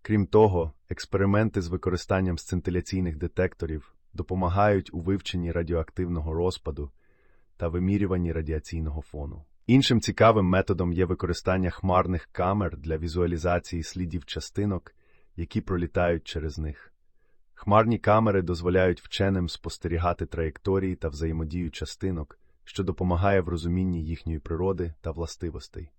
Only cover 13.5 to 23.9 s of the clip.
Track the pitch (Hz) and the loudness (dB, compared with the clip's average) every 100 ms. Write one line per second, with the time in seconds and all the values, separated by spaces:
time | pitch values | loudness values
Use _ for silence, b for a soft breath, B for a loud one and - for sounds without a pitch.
13.5 | 87 - 85 76 90 90 82 - 80 - | 0 -2 -8 -6 -6 -6 -6 -8 -10 -6
14.5 | - 101 90 - _ _ _ - - 85 | -4 -2 -2 -8 _ _ _ -18 -10 -4
15.5 | 110 - 90 87 95 87 82 - 80 80 | -4 -2 -2 0 0 0 0 -4 -6 -6
16.5 | 82 76 71 - _ _ _ _ _ _ | -6 -8 -8 -20 _ _ _ _ _ _
17.5 | - - 104 113 110 - 107 110 98 87 | -8 4 4 6 2 4 4 4 2 0
18.5 | 85 87 92 92 87 - - 98 95 87 | -2 2 4 4 0 -6 0 0 2 -2
19.5 | - 80 - 87 85 87 87 80 - 80 | -6 -12 -8 -4 0 0 -2 -6 -4 -4
20.5 | - 101 95 95 90 82 73 82 80 80 | -4 0 0 0 -4 -6 -4 -4 -4 -4
21.5 | 90 85 - 78 - 95 85 71 - _ | -4 -6 -6 -10 -6 -4 -4 -8 -16 _
22.5 | _ - - 92 85 92 87 98 98 87 | _ -12 -4 -4 -2 0 2 4 4 2
23.5 | 87 85 90 92 | -4 0 0 0